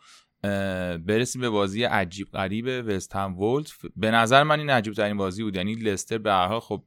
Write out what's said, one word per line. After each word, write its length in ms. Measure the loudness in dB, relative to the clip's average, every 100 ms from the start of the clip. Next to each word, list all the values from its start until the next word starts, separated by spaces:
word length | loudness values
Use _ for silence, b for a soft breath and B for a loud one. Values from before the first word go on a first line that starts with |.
| B B B _
اه، 540 | -4 -2 -2 -2 -4 -4
برسیم 420 | 0 0 0 -2
به 100 | -2
بازی 340 | 0 0 0
عجیب 460 | 0 0 -2 -6 -8
غریب 560 | -4 -4 -2 -4 -4 -2
وست 280 | -4 -4 -6
هم 220 | -6 -2
وولف. 460 | 0 0 -2 -12 -16 -4
به 140 | 2
نظر 320 | 4 6 6
من 160 | 6 2
این 120 | 2
عجیب 240 | 0 0
ترین 220 | 0 0 0
بازی 260 | -2 -2
بود. 140 | -4 -2
یعنی 180 | -2
لستر 440 | -2 -2 -2 -4 -4
به 140 | 2
هر 140 | 4 4
حال 140 | 0
خب 240 | -4 -8